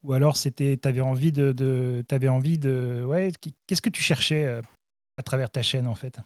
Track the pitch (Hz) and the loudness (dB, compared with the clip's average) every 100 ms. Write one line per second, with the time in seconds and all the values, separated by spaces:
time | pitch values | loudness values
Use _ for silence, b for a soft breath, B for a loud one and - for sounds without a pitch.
0 | 143 131 147 143 139 - 139 135 139 123 | 0 4 4 4 -4 -2 0 0 0 0
1 | 131 131 156 143 139 127 131 127 127 123 | 0 2 2 2 2 2 0 0 -2 -4
2 | 120 135 131 131 135 165 139 127 123 120 | -2 0 2 2 2 0 0 0 -2 -4
3 | 123 160 190 170 - - - 190 - - | -2 0 0 -4 -12 -16 -4 -2 -2 -2
4 | - 143 - 156 147 117 113 _ _ _ | 0 2 2 0 0 -4 -10 _ _ _
5 | _ - - 135 127 131 117 131 123 113 | _ -14 -4 -2 -2 -2 -2 0 -2 -4
6 | 127 - | -8 -14